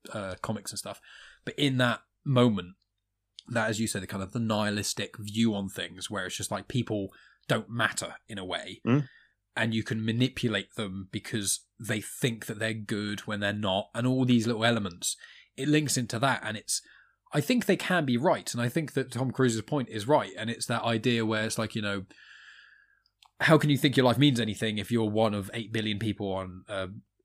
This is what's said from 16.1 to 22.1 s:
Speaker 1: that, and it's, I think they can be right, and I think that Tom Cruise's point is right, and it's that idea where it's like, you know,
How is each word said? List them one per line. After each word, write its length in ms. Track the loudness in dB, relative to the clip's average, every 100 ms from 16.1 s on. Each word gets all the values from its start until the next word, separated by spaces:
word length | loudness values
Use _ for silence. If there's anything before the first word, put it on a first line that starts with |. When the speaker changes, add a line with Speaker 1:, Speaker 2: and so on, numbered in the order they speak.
| 0
Speaker 1:
that, 220 | 2 0
and 120 | -4 -8
it's, 260 | -4 -6 -6 -20 _ _ _
I 80 | -2
think 260 | 2 2 4
they 100 | 0
can 280 | 2 0
be 120 | 2 2
right, 360 | 4 2 0
and 100 | -2
I 60 | 0
think 240 | 0 -2
that 180 | -2 -4
Tom 180 | -2 -4
Cruise's 320 | 2 2 2
point 260 | -2 -4 -2
is 200 | -6 2
right, 240 | 2 2 -6
and 120 | -6
it's 160 | -6 -2
that 160 | -2
idea 420 | 2 2 2 2 2
where 180 | 0
it's 140 | 0 -2
like, 160 | -4
you 80 | -4
know, 220 | -4 -4 -8